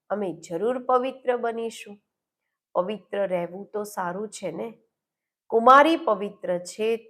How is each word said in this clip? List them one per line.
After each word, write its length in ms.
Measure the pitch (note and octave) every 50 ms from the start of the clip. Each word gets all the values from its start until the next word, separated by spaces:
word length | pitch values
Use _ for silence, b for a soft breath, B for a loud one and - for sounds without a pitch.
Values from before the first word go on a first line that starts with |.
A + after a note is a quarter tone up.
| _ -
અમે 220 | G3 G#3 G3+ F3+
જરૂર 520 | D3+ E3 - - E3+ E3 G3+ A#3 B3+ C4+ B3+
પવિત્ર 520 | - B3+ B3 B3 C4 B3+ - - B3 B3
બનીશું. 640 | A#3+ A#3 A#3 A3+ A3+ A3+ A3+ A3 - - G#3 G#3 G#3 _ _ _ _ _ _ _ _ _ _ _ _ _ _ -
પવિત્ર 520 | F3 F3+ F#3+ G#3+ G3 - - G3+ G3+ G3
રહેવું 400 | F#3 F#3 F3 F3 E3+ F3 G3 G3+
તો 180 | G3+ - G#3 G#3
સારું 440 | G#3 - G3+ F3+ F3 F3 F#3+ A3 G#3
છે 220 | - - G3+ E3+
ને? 280 | D3+ F3 A3 A#3 A3 _ _ _ _ _ _ _ _ _ _ _ _ _ _ -
કુમારી 480 | - A3+ A3+ B3+ C4+ C#4 D4 D#4+ E4
પવિત્ર 640 | - E4 A3+ G#3 F#3+ G#3 G3+ G3+ - - F#3 F3+ F3
છે 380 | F3+ - - - A3 A3+ A#3 A3+ -